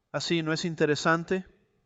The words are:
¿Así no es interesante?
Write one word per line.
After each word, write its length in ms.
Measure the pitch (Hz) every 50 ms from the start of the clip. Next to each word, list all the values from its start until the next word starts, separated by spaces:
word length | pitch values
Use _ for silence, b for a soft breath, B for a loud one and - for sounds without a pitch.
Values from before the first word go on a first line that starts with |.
| _ _
¿Así 300 | - 147 - - 175 165
no 120 | 160 156 160
es 120 | 156 -
interesante? 800 | 175 160 - 165 147 147 - - 170 160 170 165 - 185 190 185 - _ _ _ _ _ _ _